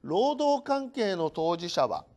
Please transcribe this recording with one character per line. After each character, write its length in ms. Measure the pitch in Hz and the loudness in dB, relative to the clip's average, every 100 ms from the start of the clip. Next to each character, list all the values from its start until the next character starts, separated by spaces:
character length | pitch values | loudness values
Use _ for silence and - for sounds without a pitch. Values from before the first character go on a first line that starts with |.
労 320 | 117 170 269 277 | 0 0 2 2
働 280 | 294 285 | 0 0
関 260 | 277 277 269 | 0 -2 -2
係 260 | 262 208 180 | -2 -2 0
の 140 | 160 | -2
当 260 | - 160 170 | 0 -2 -2
事 140 | 175 | -2
者 180 | 160 127 | 0 0
は 180 | 80 - | 0 -8